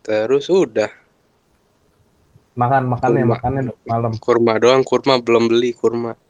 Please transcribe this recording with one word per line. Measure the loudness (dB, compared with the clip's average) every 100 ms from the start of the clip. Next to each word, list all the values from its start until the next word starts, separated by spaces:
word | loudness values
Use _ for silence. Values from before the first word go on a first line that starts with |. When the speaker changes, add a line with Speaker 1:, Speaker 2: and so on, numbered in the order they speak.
Speaker 1:
Terus | -4 -4 0 -2 2
udah. | 0 0 -2 -4 -6 _ _ _ _ _ _ _ _ _ _ _ _ _ _ _ -4
Speaker 2:
Makan, | 0 0 0
makannya, | -2 0 0
Speaker 1:
Kurma. | 0 -2
Speaker 2:
makannya | -4 -4 -6
dong, | -10 -6
malam. | -4 -4 -6
Speaker 1:
Kurma | -2 0 2 2
doang, | 4 4
kurma | 2 0 2 0
belum | 2 2 4
beli, | 2 0
kurma. | -2 -2 -2 -8 -12